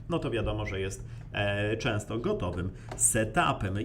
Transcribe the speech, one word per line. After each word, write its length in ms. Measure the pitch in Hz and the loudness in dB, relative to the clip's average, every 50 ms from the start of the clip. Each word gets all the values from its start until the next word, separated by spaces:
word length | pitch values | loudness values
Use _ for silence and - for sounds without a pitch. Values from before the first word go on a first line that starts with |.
| - - | -4 -2
no 100 | 175 160 | -2 0
to 120 | - 139 | 0 0
wiadomo, 360 | 117 110 101 107 107 107 104 | 0 0 0 0 0 -2 -2
że 140 | 98 101 95 | -2 -2 -2
jest, 240 | 95 95 95 - - - - - - - - | -2 -2 -4 -6 -8 -10 -10 -12 -10 -6 -2
e, 440 | 101 104 101 101 101 104 104 110 | 0 2 2 2 2 2 0 0
często 420 | 110 - 131 107 104 - - 107 113 | 0 0 0 0 0 -2 -2 -4 -2
gotowym 520 | 123 190 214 - - 87 85 87 87 95 - - - - - | 0 0 0 0 0 -2 -2 -2 -2 -4 -4 -8 -10 -10 -2
setupem. 840 | - - - - 117 110 107 - 175 165 151 135 - - 95 95 101 | 2 2 4 4 4 2 4 4 4 4 4 2 2 0 -2 0 -2